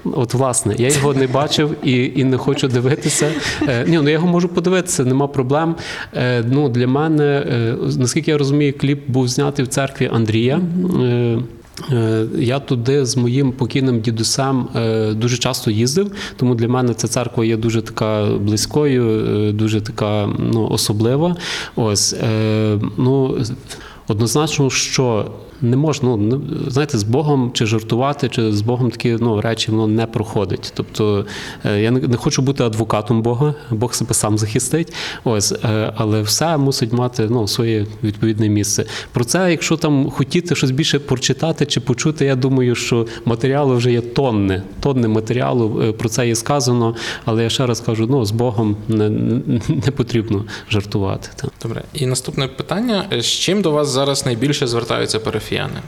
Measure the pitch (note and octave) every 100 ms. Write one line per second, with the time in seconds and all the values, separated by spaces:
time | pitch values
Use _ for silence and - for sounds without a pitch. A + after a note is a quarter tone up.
0 | - - A#2+ B2 C3 A#2+ G#2+ G2+ B2 D3
1 | C#3+ C3+ C3 C3 D3+ - D3+ - E3 B2+
2 | B2+ - C3 B2+ D3 C#3 C#3+ A#2+ B2+ -
3 | D#3 - D3 D#3 - - D4+ A#2+ E3+ E3
4 | C#3+ D#3 F3+ F3 F3 F3+ F3 F#3 F3 -
5 | B2+ C3 C#3+ C#3+ B2+ C#3+ E3 E3 - -
6 | - - B2 B2 A#2 C3+ D3 A#2+ B2 C3+
7 | D#3 D3+ D3 C#3+ - A#2+ A2+ A#2+ - D3
8 | B2 E3 D#3 D3+ C#3 D3 D3 C#3 C#3 C#3
9 | - B2+ B2+ B2 C#3+ - B2 - C3+ -
10 | B2+ A#2+ A2 A2 A#2+ D3 F3+ F3+ F3+ C#3
11 | B2 A#2+ A#2+ A#2 B2+ - - - - B2
12 | A2 A2 A2 - A#2 C#3 C3+ B2+ A#2 C#3+
13 | B2+ B2 A#2+ B2+ C3+ B2 A#2+ C#3+ C3 A#2+
14 | A2 A2 A2 - C3+ C3+ - - A2+ A2
15 | A2 G#2+ A#2+ A#2+ B2+ C3 - G#2+ B2 D#3
16 | G3+ G3 - - B2+ A#2+ A#2 B2+ B2 A#2
17 | A2+ B2+ A#2+ - A2+ A2+ A#2 A2+ G#2+ -
18 | A2 G#2+ G#2 A2 G2+ G#2 - D3 D3+ B2+
19 | A#2 A2 A2+ G#2+ G#2+ G#2 G#2+ G#2+ G#2+ A#2+
20 | G#2+ G#2+ G#2 - A#2 A2+ G#2+ G#2+ - G#2+
21 | A2 C3+ E3+ F3 - - - - A2 G2+
22 | - - A2+ A2 A2 G#2+ G#2+ G#2 - -
23 | B2+ C3+ C3 - A2 B2+ - - - -
24 | - G#2 A#2 D3 D3+ D3+ C3+ - - -
25 | B2+ A2 - - - - A#2+ B2 D#3 D3
26 | B2+ A#2 G#2 C3+ D3 D#3+ - B2+ D3+ A2
27 | G2+ B2+ D3+ C#3+ A#2+ - A2 A2 A2 A#2
28 | C3+ C#3+ B2 - A2 G#2 G#2+ B2 B2 A#2
29 | B2 A2+ A#2+ G#2 A#2 A2+ - A2 A2 G#2+
30 | A2+ A#2 G#2+ A2+ F#2+ - - - G#2 -
31 | G#2+ G2+ G2+ - - - A#2+ G#2 A2 B2+
32 | C3 A#2+ D#3+ C#3+ C3 C3+ A#2+ A2 A2 A2
33 | G#2+ A#2 A2+ A#2+ D3 D3 - A2+ A#2+ -
34 | A2+ A2 A2 G#2+ G#2+ B2+ - D#3 E3+ -
35 | - - C3 G#2+ G2 - - G#2+ A2 G#2+
36 | A2 G#2+ G#2+ - D#3 D#3 C3+ C3 A#2 A#2
37 | B2 - G#2+ B2 G#2 - A2+ A2 G#2 -
38 | G#2+ G#2 A2 G#2+ G#2+ G#2 G2 - - -
39 | - - A#2+ E3+ F#3 D#3+ - D#3+ D#3 C#3+
40 | C3+ - C3+ F3+ F3 D3 C#3 C3 D#3+ C#3
41 | C#3+ B2 - C3 D#3+ D#3 D3 - - B2
42 | D#3+ D3+ C#3 C3 C3+ C3+ B2 A#2 - A#2+
43 | A2+ - - A#2 C3 C#3 C#3+ B2 B2 A#2+
44 | A2+ - C3+ G#2+ G2 F#2 F#2+ - C#3+ C3
45 | A2+ A2 A2 B2 C3+ B2+ A2 - A#2 G#2+
46 | A#2 - A#2+ A2+ - D3 B2+ A#2+ A2+ A2+
47 | - - - A2+ A2+ - B2+ A2+ - A2
48 | A2+ G#2+ G#2+ A2 B2 G#2+ A2 G#2 - A2
49 | G#2+ A2 A#2 A#2 C#3+ A#2+ - D3+ G#2 C3+
50 | B2 A#2+ G#2+ G2+ G2+ - - G#2 G2 G#2+
51 | G2 G#2 - - - - A#2 A2+ - -
52 | C3 C3 - D3 C3 - - E3+ B3 G3+
53 | F#3+ B2 A#2 - - G3+ F3 D3 D3 B2+
54 | C#3 C#3 - A#2 C#3 C#3+ B2+ A#2 A#2+ A#2
55 | A#2+ G#2+ - G#2+ - G#2 G2 -